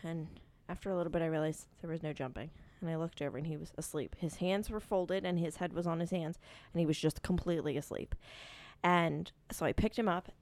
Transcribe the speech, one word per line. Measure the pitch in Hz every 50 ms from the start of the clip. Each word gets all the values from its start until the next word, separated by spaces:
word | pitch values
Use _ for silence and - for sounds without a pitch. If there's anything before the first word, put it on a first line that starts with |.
And | - 165 165 165 156 - - - - - - - - -
after | 180 - - 196
a | 190
little | 175 175 170
bit, | 156 170
I | 165
realized | 160 160 156 156 156 156 - - - - -
there | - 165
was | 160 165
no | 160 151
jumping. | 143 - 139 127 123 - 123 160 - - - - - -
And | 185 165
I | 165
looked | 160 165 170 - -
over, | 147 139 - 131
and | 151
he | 165 156
was | 147 160 - - -
asleep. | 156 - - 151 131 - - -
His | 175 156 -
hands | - 180 180 190 202 214 -
were | 220 214
folded, | - - 208 190 180 165 185 190 185
and | 180 180 170
his | 170 160 -
head | - 180 170
was | - 170 175
on | 170 165 165
his | 175 170
hands, | 196 175 160 156 175 - - - - - - -
and | - 170
he | 170
was | 151 156 -
just | - 156 - -
completely | - - 180 175 - 175 170 160 - 151 139
asleep. | 143 147 - - - - - - - - - - - - - - - - - - - -
And | 175 180 175 170 165 151 151 175 - - _ _ -
so | - - 165
I | 147
picked | - - 214 214 - -
him | 226 202
up, | 170 180 - - - -